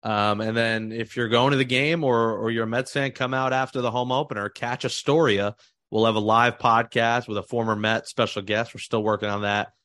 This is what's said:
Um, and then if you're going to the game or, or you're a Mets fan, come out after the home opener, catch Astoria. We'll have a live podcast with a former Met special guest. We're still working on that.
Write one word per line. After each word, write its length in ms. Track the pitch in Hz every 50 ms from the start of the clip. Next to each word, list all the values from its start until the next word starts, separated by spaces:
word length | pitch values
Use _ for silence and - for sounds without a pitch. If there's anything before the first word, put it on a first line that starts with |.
| -
Um, 380 | 113 107 104 104 104 104 101
and 140 | 110 110 110
then 360 | 117 117 113 113 110 110 110
if 260 | 110 117 113 - -
you're 120 | 123 120 110
going 220 | 117 120 123 139
to 60 | 143
the 60 | 135 135
game 400 | 127 127 127 139 151 165 170 151
or, 340 | 131 120 117 117 113 110
or 140 | 101 110 113
you're 140 | 117 113 113
a 20 |
Mets 240 | 110 113 123 127 -
fan, 200 | - 143 139 135 127
come 200 | - 135 127 131
out 200 | 131 131 131 131
after 280 | 131 131 - - 131
the 80 | 123 120
home 220 | 113 123 123 127
opener, 380 | 127 135 151 240 - 104 101 104
catch 360 | _ - - 117 123 - -
Astoria. 720 | 131 - - - - 139 160 160 131 104 98 101 104 104 _ _ _ _ _ _ _
We'll 160 | - 107 113
have 100 | 113 107
a 40 | 107
live 380 | 104 107 110 113 120 123 117
podcast 720 | - - 123 113 113 120 - - 120 117 117 117 123 120
with 100 | - 107
a 60 | 101 95
former 320 | - - 117 113 113 110
Met 320 | 107 107 107 113 110 -
special 340 | - - - 117 107 - 107 98
guest. 300 | 98 107 107 117 - -
We're 60 | 117
still 240 | - - - 113 104
working 240 | 107 107 101 110
on 140 | 104 101 101
that. 320 | 104 101 101 104 101 - _ _